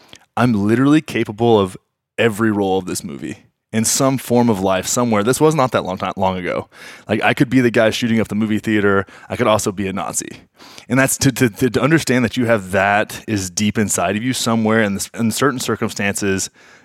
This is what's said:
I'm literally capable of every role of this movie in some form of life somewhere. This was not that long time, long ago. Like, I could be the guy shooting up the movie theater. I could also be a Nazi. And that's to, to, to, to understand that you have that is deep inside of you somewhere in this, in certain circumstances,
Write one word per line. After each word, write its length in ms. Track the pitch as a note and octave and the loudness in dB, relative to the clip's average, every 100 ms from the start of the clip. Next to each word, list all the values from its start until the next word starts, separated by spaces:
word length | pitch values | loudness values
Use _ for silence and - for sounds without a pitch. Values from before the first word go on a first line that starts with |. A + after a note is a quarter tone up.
| _ - _ - | _ -20 _ -2
I'm 160 | B2 | 0
literally 480 | G#2 G2+ A#2 C#3 D#3 | 2 2 2 4 2
capable 600 | - A2+ A#2 G#2+ A#2+ G#2+ | 0 -4 -4 0 4 4
of 160 | F#2+ F#2+ _ _ _ - | 2 -4 _ _ _ -2
every 320 | A2+ G#2 A2+ | 0 2 0
role 260 | G2+ G2 F#2+ | 2 0 0
of 80 | F2+ | -2
this 180 | F2 | -8
movie 340 | E2+ C#2 D2 - _ _ _ | -8 -10 -12 -12 _ _ _
in 120 | A2+ | -2
some 320 | A2+ - C3+ C3+ | -2 0 0 0
form 320 | - A#2+ A#2+ | 0 2 2
of 120 | G2 | 2
life 260 | F#2+ F#2+ - | 0 0 -2
somewhere. 360 | - B2 G#2+ | -2 0 0
This 180 | G#2 C3 | 0 2
was 140 | D#3 | 2
not 180 | D#3+ B2+ | 2 0
that 120 | G#2 | 0
long 140 | F2 F#2 | -2 -6
time, 140 | F#2+ - | -6 -2
long 220 | F#2+ F#2 | -2 -2
ago. 300 | F2 A1 - - - - - | -4 -6 -8 -16 -20 -20 -4
Like, 120 | G#2+ | 0
I 120 | A2 | 0
could 160 | B2 C3 | 2 2
be 100 | B2+ | 4
the 100 | A#2+ | 4
guy 200 | A2+ A2 | 4 2
shooting 300 | - A#2+ A2+ | 2 0 0
up 80 | G2+ | 0
the 60 | |
movie 240 | G#2 A2 G#2+ | -2 -2 -2
theater. 440 | A2+ G#2+ G2+ G2 F#2+ - - | 0 2 2 2 0 -10 -12
I 80 | G#2+ | -2
could 100 | A#2 | 2
also 220 | G#2+ A2+ | 2 0
be 140 | F#2+ F#2+ | -4 -6
a 60 | |
Nazi. 360 | F#2+ D#2 - - - - _ - - - | -6 -6 -8 -10 -14 -20 _ -20 -20 -2
And 100 | B2+ | 0
that's 200 | C3+ - | 2 2
to, 140 | C3+ | 0
to, 180 | B2+ B2 | 2 0
to, 200 | - B2+ | 2 -2
to 120 | A2 | 0
understand 420 | C3 D#3+ - B2+ | 2 2 2 0
that 120 | A#2 - | 0 0
you 80 | A2+ | 2
have 240 | A2+ F#2 | 0 0
that 520 | G2 G2 G#2 G#2+ - - | 0 2 2 0 -6 -6
is 240 | G#2 F#2 | -4 -4
deep 260 | F2 G#2 A2+ | -2 0 0
inside 400 | G2 - F2+ G#2 | -2 -2 -2 -2
of 60 | |
you 100 | B2+ | -4
somewhere 500 | B2 A#2+ A2+ A2 A2 | -4 -2 0 2 2
in 120 | G#2 | 2
this, 160 | G2 - | -2 -8
in 160 | - A2+ | -4 -2
certain 280 | - C3+ B2+ | 0 0 0
circumstances, 880 | - A2 G#2+ - G2+ G2 G2+ F#2+ - - - - | -4 -4 -4 -2 -4 -2 -2 -2 -4 -12 -20 -20